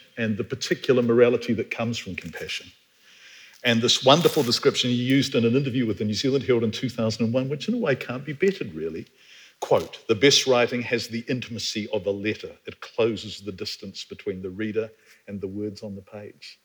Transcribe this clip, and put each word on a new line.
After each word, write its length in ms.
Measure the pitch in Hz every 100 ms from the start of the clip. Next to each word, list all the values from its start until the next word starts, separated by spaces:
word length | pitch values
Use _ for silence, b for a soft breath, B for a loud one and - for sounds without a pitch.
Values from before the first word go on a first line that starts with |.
| - -
and 200 | 110 104
the 60 | 104
particular 560 | - - 180 - 123
morality 520 | 120 117 120 120 -
that 160 | 110 -
comes 280 | - 117 117
from 180 | - 85
compassion. 560 | 85 - 78 - 90 - _ B B B B B B B 120
And 160 | 117
this 220 | 117 -
wonderful 400 | 131 156 156 160
description 460 | 120 113 139 - 127
you 80 | 123
used 380 | 123 139 - 123
in 100 | 113
an 100 | 127
interview 300 | 139 127 113
with 120 | 98
the 80 | 107
New 80 |
Zealand 320 | 104 135 139 120
Herald 180 | 117
in 80 | 113
two 180 | - 127
thousand 360 | - 113 110 113
and 80 |
one, 160 | 127 135
which 180 | 147 -
in 60 |
a 40 | 240
way 180 | 180 127
can't 300 | - 127 143
be 80 |
bettered, 400 | 143 196 185 113
really. 320 | 78 80 82 - B B B B B
Quote, 440 | - 104 - - -
"The 60 | 107
best 320 | 143 - 135
writing 340 | 123 117 123
has 260 | 113 117 -
the 160 | 117 -
intimacy 580 | 127 - 110 - 107 104
of 120 | 107 98
a 60 |
letter. 400 | 101 107 104 - - -
It 160 | -
closes 580 | - - 117 101 104 -
the 140 | 101
distance 500 | 92 104 - 98 -
between 380 | - 95 104 92
the 80 | 92
reader 400 | 95 110 107 110 b b b -
and 100 | 101
the 80 | 95
words 340 | 101 104 98
on 140 | 107 98
the 60 |
page." 580 | 95 104 104 - - -